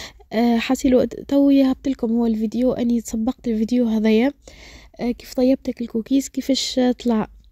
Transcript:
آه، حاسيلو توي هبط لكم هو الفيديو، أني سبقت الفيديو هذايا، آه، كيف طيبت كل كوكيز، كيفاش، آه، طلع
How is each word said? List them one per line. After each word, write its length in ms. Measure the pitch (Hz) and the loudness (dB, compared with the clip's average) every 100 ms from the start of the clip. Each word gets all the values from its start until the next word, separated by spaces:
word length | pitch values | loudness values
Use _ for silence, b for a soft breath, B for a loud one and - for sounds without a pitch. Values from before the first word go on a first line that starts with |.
| B B - | B B -6
آه، 240 | 220 240 233 | -2 2 0
حاسيلو 460 | - 262 277 247 | 0 -2 2 2
توي 600 | 233 - - 277 277 277 | 2 -4 -2 2 4 4
هبط 240 | 269 262 285 | 4 0 -4
لكم 240 | 262 226 | -4 -2
هو 140 | 233 233 | 0 0
الفيديو، 460 | 214 220 220 254 | -2 -4 0 0
أني 300 | - 240 233 | 0 0 -2
سبقت 460 | - 226 220 - 240 | -2 -4 -4 -4 -4
الفيديو 400 | 220 220 247 233 | -2 0 0 0
هذايا، 440 | 220 220 220 262 - B B B B B - | 0 2 2 2 -2 B B B B B -8
آه، 120 | 233 | -8
كيف 220 | 233 - | -8 -8
طيبت 360 | - 254 269 - | 0 2 2 -2
كل 180 | - 233 | -8 -6
كوكيز، 420 | 226 214 269 - | -6 -2 -2 -2
كيفاش، 500 | - - 262 - 262 | -6 -2 -2 -2 0
آه، 120 | 247 | 0
طلع 360 | 247 240 220 196 - _ | 0 -2 -2 -2 -8 _